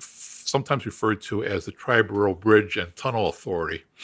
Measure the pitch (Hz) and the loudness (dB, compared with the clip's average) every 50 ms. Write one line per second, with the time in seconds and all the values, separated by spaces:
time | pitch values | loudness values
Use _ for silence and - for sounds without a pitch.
0 | - - - - - - - - - - - 139 139 - 143 131 - 107 - - | -18 -18 -16 -16 -16 -16 -16 -10 -10 -2 -2 -2 0 0 -4 -2 -2 -6 -8 -2
1 | - 110 107 101 - - 107 104 110 104 101 92 - - - - - - 123 117 | 0 0 0 0 -4 -6 -6 -4 -4 -2 -4 -4 -4 -6 -14 -12 -2 2 4 4
2 | - 95 98 101 104 101 92 87 92 110 110 104 104 98 - 104 90 85 - - | 4 2 2 2 2 2 2 0 4 8 8 8 6 4 -4 -6 -6 -6 -10 -6
3 | - 131 120 113 104 85 - - - - 95 85 82 78 82 - - _ _ _ | -6 -4 -2 0 0 0 -2 -4 -6 -6 -4 -2 -2 -4 -6 -10 -12 _ _ _